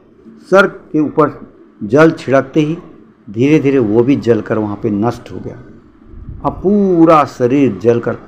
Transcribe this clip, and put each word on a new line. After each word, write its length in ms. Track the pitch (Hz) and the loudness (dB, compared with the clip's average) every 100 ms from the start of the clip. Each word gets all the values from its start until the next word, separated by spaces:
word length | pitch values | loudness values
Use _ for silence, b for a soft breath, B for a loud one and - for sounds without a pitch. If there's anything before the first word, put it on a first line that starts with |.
| _ _ - | _ _ -20
सर 400 | - - 190 196 | -20 0 2 2
के 320 | - - 151 | -4 -6 -4
ऊपर 540 | 143 - 147 - - _ - _ | -2 0 -2 -2 -18 _ -20 _
जल 280 | 104 127 160 | -2 2 4
छिड़कते 480 | - - 135 135 160 | 2 -2 -2 0 -2
ही 180 | 151 170 - - - _ - | -2 -4 -12 -20 -20 _ -12
धीरे 300 | 104 131 156 | -2 2 2
धीरे 200 | 135 135 | 2 0
वो 240 | 110 110 | 2 2
भी 120 | 120 131 | 2 0
जलकर 420 | 113 110 - 110 | 0 -2 -2 -4
वहाँ 180 | 107 101 | -4 -6
पे 140 | 117 | -4
नष्ट 420 | 101 113 117 - | -2 -2 -6 -12
हो 80 | 92 | -16
गया। 180 | - - - - - _ - - - - 147 | -14 -16 -20 -20 -20 _ -20 -20 -18 -8 -8
अब 140 | - | -4
पूरा 600 | 175 208 196 175 165 160 131 | 0 0 2 4 6 4 2
शरीर 520 | - 123 143 135 95 | -2 0 2 0 0
जलकर 400 | 110 117 120 110 | 0 0 -2 -8